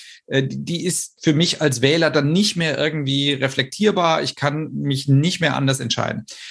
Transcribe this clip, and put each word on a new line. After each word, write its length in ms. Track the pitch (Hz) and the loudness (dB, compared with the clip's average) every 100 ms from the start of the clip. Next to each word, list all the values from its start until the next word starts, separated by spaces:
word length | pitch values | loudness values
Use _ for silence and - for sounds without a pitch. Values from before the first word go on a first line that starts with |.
| - - - | -20 -20 -2
äh, 160 | 135 | -2
die, 220 | 135 135 | -2 -6
die 200 | 143 170 | -6 -4
ist 360 | 175 - - - | -2 -4 -6 -2
für 120 | 165 | 0
mich 280 | 151 170 - | 2 2 0
als 200 | 151 120 | 0 2
Wähler 280 | 139 165 156 | 2 4 2
dann 220 | 151 143 | 2 2
nicht 240 | 175 208 170 | 2 2 0
mehr 200 | 160 139 | -2 0
irgendwie 560 | 151 156 139 139 143 | -2 -2 -2 0 0
reflektierbar. 920 | 139 135 139 131 - 208 180 170 160 | 0 -2 -2 -4 0 2 2 2 2
Ich 100 | 143 | -2
kann 380 | - 143 151 151 | -2 -2 -2 -6
mich 340 | 143 143 135 143 | -6 -2 -2 4
nicht 340 | 139 165 - | 4 4 0
mehr 140 | 156 | 0
anders 240 | 127 135 131 | 0 0 0
entscheiden. 480 | 117 120 - - - - - | -2 -2 -2 -4 -10 -18 -16